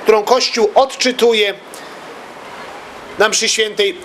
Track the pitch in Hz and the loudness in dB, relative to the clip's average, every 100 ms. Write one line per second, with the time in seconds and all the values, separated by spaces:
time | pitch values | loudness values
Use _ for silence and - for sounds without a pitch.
0 | - 214 202 254 247 240 214 - 269 - | 4 4 6 2 2 0 2 4 2 2
1 | 254 247 233 226 202 185 - - - - | -2 2 2 4 0 -2 -14 -16 -16 -16
2 | - - - - - - - - - - | -16 -18 -18 -18 -18 -16 -16 -16 -16 -18
3 | - - 214 196 214 - 214 208 202 - | -16 -2 0 0 -2 0 -2 0 -2 -2